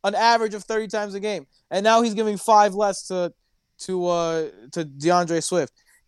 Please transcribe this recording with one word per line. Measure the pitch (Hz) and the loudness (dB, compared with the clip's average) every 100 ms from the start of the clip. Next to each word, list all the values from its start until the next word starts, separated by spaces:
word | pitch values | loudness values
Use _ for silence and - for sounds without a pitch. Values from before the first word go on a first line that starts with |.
an | 202 | -4
average | 202 226 233 220 | 2 2 2 0
of | 208 - | -6 -6
thirty | 220 214 | -4 -4
times | 214 208 196 | -6 -6 -8
a | |
game. | 208 190 139 _ _ | -6 -8 -10 _ _
And | 185 | 0
now | 214 226 | 4 4
he's | 233 | 4
giving | 208 214 208 | 0 -2 -2
five | - 214 208 190 | 4 6 6 2
less | 208 190 - | -2 -2 -6
to, | 185 170 - _ _ _ _ | -4 -4 -8 _ _ _ _
to, | - 185 175 | -8 -4 -2
uh, | 170 165 165 156 92 123 | -2 -2 -2 -6 -10 -12
to | 175 156 | -10 -10
DeAndre | 135 156 175 170 165 | -2 2 4 4 -2
Swift. | - 180 135 _ _ _ | -2 -2 -2 _ _ _